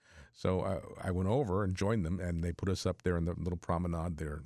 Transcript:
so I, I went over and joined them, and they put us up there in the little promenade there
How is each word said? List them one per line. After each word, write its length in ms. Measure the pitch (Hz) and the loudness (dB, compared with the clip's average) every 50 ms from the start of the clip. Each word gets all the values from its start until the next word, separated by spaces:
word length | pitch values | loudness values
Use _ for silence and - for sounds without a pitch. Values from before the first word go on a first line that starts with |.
| _ - - - - - _ | _ -20 -20 -20 -20 -20 _
so 280 | - - 92 92 90 | -2 0 2 2 2
I, 480 | - 98 95 - - - - - - 95 | 2 0 -2 -4 -4 -8 -12 -6 -4 -2
I 20 | |
went 180 | 90 90 92 95 | 0 2 2 4
over 340 | 113 139 143 98 90 101 104 | 4 2 2 2 2 2 2
and 120 | 95 92 | 0 0
joined 300 | - 98 101 117 110 85 | 0 2 2 2 2 2
them, 140 | 78 92 87 | 0 0 -2
and 240 | 90 87 85 82 82 | -2 -2 0 0 0
they 100 | 87 85 | -2 -2
put 160 | - - 92 | -2 0 0
us 180 | 92 - - 92 | 0 0 0 0
up 160 | 87 - - | -2 0 0
there 140 | 92 87 85 | 0 2 2
in 80 | 82 | 2
the 80 | 87 85 | 0 0
little 240 | 82 82 87 87 85 | -2 -2 -2 -2 -2
promenade 600 | - - 90 85 90 87 85 82 82 87 82 76 | -2 0 0 0 2 0 0 0 -2 -2 -2 -4
there 240 | 80 73 73 78 76 | -4 -6 -6 -6 -8